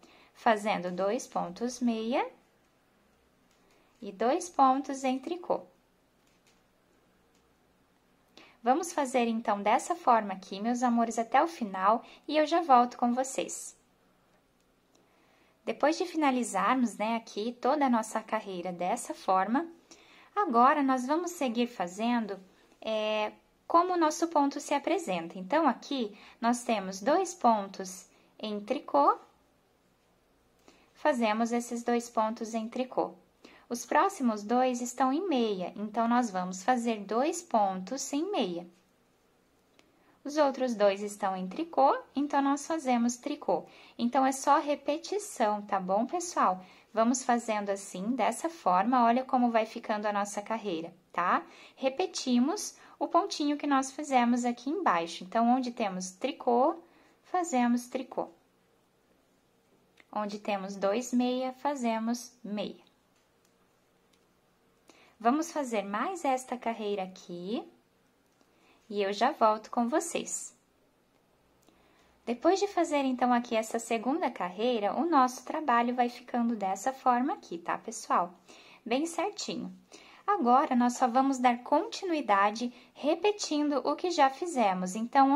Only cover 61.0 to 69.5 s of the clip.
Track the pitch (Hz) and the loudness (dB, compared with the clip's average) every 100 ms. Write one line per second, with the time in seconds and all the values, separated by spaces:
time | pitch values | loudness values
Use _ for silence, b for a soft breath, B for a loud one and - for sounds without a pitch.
61 | 247 247 247 254 262 254 285 285 233 220 | 0 0 2 0 -4 -4 -4 -2 -2 -2
62 | 226 240 - _ - 208 185 - _ _ | -2 -4 -8 _ -8 -6 -6 -10 _ _
63 | _ _ _ _ _ _ _ _ _ _ | _ _ _ _ _ _ _ _ _ _
64 | _ _ _ _ _ _ _ _ b b | _ _ _ _ _ _ _ _ b b
65 | b - 220 294 320 311 262 226 196 208 | b -2 2 2 0 -4 -2 -2 -2 -4
66 | 302 370 285 262 - 240 233 226 214 202 | -4 -4 -2 -2 -4 -6 -6 -4 -4 -4
67 | 185 185 - 175 180 254 - - _ _ | -6 -12 -14 -10 -6 -6 -8 -18 _ _
68 | _ _ _ _ b b b b - 208 | _ _ _ _ b b b b -6 -2
69 | 196 208 247 302 220 | -2 2 0 4 2